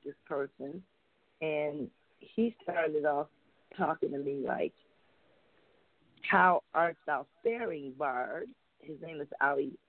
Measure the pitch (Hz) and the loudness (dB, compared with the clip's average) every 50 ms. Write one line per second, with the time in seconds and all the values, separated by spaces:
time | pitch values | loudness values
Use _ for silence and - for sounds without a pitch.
0 | - 143 - _ _ - 156 143 139 - _ - 135 143 156 185 185 _ _ _ | -12 -14 -14 _ _ -6 -4 -4 -4 -4 _ -10 -12 -10 -10 -12 -14 _ _ _
1 | _ _ _ _ _ _ _ - 160 156 151 151 151 147 147 147 127 - - _ | _ _ _ _ _ _ _ -6 -4 -2 -2 0 -2 -2 -4 -4 -8 -8 -12 _
2 | _ _ _ _ - - - 220 226 233 - - - - 170 170 160 156 151 151 | _ _ _ _ -20 -6 -2 0 0 0 0 -4 -8 -4 0 0 0 2 2 2
3 | 147 151 143 143 156 - _ _ _ _ _ _ _ - - - 160 151 160 - | 2 2 2 0 -2 -4 _ _ _ _ _ _ _ -12 -6 -2 0 0 0 0
4 | - - 139 139 143 139 139 139 123 - - - 78 73 - _ _ _ _ _ | -2 -2 -2 -2 -2 -2 -2 -2 -2 -2 0 0 -2 -2 -4 _ _ _ _ _
5 | _ _ _ _ _ _ _ _ _ _ _ _ _ _ _ _ _ _ _ _ | _ _ _ _ _ _ _ _ _ _ _ _ _ _ _ _ _ _ _ _
6 | _ _ _ - - - 202 185 180 185 175 - - _ - 160 170 170 160 - | _ _ _ -8 0 4 6 8 8 8 6 6 2 _ 0 2 2 2 0 -4
7 | _ 151 147 131 139 - _ _ - 226 233 240 226 - 165 147 139 135 131 135 | _ -4 -2 -2 -4 -8 _ _ -2 -2 -2 -2 -2 -4 -4 -6 -8 -8 -6 -4
8 | 147 135 127 - - - 131 165 - 254 269 _ _ _ _ _ - 156 156 - | -2 -2 0 -2 -2 -4 -4 -8 -8 -10 -14 _ _ _ _ _ -16 -14 -14 -12
9 | 165 165 160 147 143 - - - - 143 143 139 143 135 - - _ | -12 -10 -10 -10 -10 -8 -2 2 2 2 4 2 0 -2 -4 -8 _